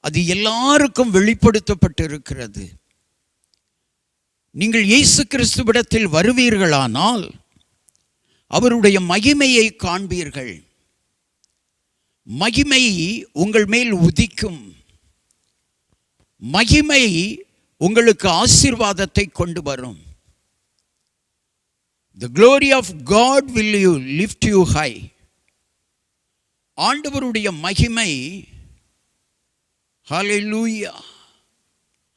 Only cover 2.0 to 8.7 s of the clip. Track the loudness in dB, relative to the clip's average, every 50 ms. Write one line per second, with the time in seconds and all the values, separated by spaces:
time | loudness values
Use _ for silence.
2 | -8 -8 -8 -12 -12 -14 -12 -12 -12 -12 -12 -14 -16 -16 -18 -20 _ _ _ _
3 | _ _ _ _ _ _ _ _ _ _ _ _ _ _ _ _ _ _ _ _
4 | _ _ _ _ _ _ _ _ _ _ _ -4 -4 0 0 0 2 4 4 4
5 | 4 4 2 2 0 -2 -2 -2 -2 0 -2 -2 0 2 2 0 0 0 -2 -2
6 | -2 0 0 2 2 2 2 2 2 2 2 2 2 2 2 0 0 -2 -2 -2
7 | -2 -2 -2 -2 -6 -10 -16 -20 _ _ _ _ _ _ _ _ _ _ _ _
8 | _ _ _ _ _ _ _ _ _ _ -2 0 2 2